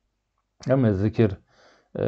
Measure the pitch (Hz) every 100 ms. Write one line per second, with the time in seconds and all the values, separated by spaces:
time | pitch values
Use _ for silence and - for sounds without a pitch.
0 | _ _ _ _ _ _ - 135 117 95
1 | 104 - 107 - _ _ _ _ _ -